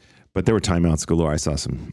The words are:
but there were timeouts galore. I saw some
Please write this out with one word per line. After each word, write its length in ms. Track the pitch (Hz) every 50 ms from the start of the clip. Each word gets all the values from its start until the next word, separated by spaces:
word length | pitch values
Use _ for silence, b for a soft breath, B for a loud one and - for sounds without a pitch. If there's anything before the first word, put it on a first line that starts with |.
| b b b b b b -
but 100 | 95 87
there 100 | 107 113
were 60 | 101
timeouts 460 | - - 90 87 85 85 80 76 -
galore. 260 | - 87 82 82 76 73
I 40 |
saw 180 | 82 - 78 73
some 340 | 73 - - 65 - - -